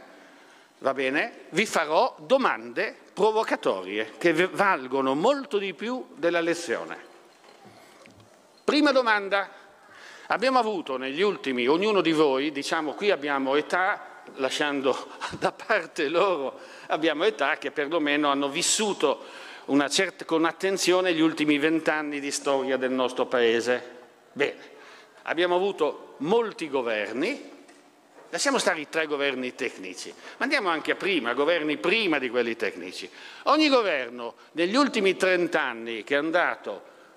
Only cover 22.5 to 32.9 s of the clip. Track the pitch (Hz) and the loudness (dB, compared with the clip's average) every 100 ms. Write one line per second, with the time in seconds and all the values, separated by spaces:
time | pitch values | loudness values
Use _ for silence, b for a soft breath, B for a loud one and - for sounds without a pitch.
22.5 | 139 131 131 127 131 123 127 123 127 117 | 0 2 0 0 0 0 0 0 4 4
23.5 | 117 117 123 - - - _ _ 127 131 | 4 2 -2 -4 -18 -20 _ _ -4 -4
24.5 | - - B B B B B - 151 180 | -4 -16 B B B B B -6 -2 0
25.5 | 180 202 185 147 - - - 151 233 220 | 2 0 0 -2 -2 -12 -8 0 2 0
26.5 | - 156 135 117 107 101 117 196 277 - | -4 -4 -2 -2 -2 -2 -2 -4 -4 -12
27.5 | - - - - _ _ - - 170 277 | -20 -20 -20 -20 _ _ -20 -10 -4 0
28.5 | 233 202 165 143 160 151 143 139 127 123 | 2 2 -2 -2 -2 0 0 0 0 -4
29.5 | 123 120 - 92 90 90 - B - 254 | -4 -6 -6 -12 -12 -14 -16 B -6 0
30.5 | 285 185 156 143 135 202 170 117 123 147 | 0 2 0 -2 -2 0 0 0 2 2
31.5 | 175 151 143 170 226 190 147 127 123 117 | 2 0 -2 0 2 2 0 0 0 0
32.5 | 113 98 87 90 | -2 -4 -6 -10